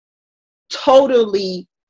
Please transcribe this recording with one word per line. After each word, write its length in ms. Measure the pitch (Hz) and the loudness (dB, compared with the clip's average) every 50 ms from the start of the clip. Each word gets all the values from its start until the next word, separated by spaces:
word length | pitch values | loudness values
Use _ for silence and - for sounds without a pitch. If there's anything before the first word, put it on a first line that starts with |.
| _ _ _ _ _ _ _ _ _ _ _ _ _ _ | _ _ _ _ _ _ _ _ _ _ _ _ _ _
totally 1000 | - - - 285 262 269 277 262 262 233 226 208 202 202 196 185 185 180 185 _ _ _ _ _ | -16 -4 0 2 4 4 4 4 2 0 0 -2 -4 -6 -6 -6 -8 -10 -14 _ _ _ _ _